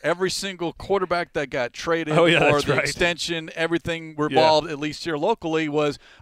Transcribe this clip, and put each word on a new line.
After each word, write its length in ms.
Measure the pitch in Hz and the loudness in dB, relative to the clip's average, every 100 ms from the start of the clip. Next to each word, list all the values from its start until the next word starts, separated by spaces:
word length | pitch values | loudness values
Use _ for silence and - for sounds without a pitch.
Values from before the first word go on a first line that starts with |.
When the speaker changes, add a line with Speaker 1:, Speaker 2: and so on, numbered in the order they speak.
Speaker 1:
every 260 | 147 175 185 | -2 0 -2
single 420 | - 196 180 165 | -4 -6 -6 -8
quarterback 600 | - - 196 180 175 165 | -6 -2 -2 0 -2 -4
that 180 | 160 135 | -6 -4
got 220 | 139 120 | -4 -4
traded 440 | - 175 165 156 156 | -4 -2 0 2 4
Speaker 2:
Oh, 100 | 170 | 6
yeah, 180 | 156 156 | 6 4
Speaker 1:
or 40 | |
Speaker 2:
that's 120 | 147 | 2
Speaker 1:
the 100 | 151 | 2
Speaker 2:
right. 100 | 135 | 2
Speaker 1:
extension, 640 | 139 - 175 170 - 165 160 165 | 2 2 0 0 -4 -6 -6 -4
everything 580 | 165 170 170 165 160 147 | -2 -2 -2 -8 -8 -4
Speaker 2:
Yeah. 80 | |
Speaker 1:
revolved, 460 | 147 131 156 156 165 | 0 4 6 4 2
at 80 | 143 | -4
least 240 | 151 139 | -6 -6
here 120 | 170 147 | -6 -2
locally, 500 | 190 226 165 160 151 | 0 0 -2 -2 0
was, 300 | 147 147 127 - - | 0 0 -4 -12 -6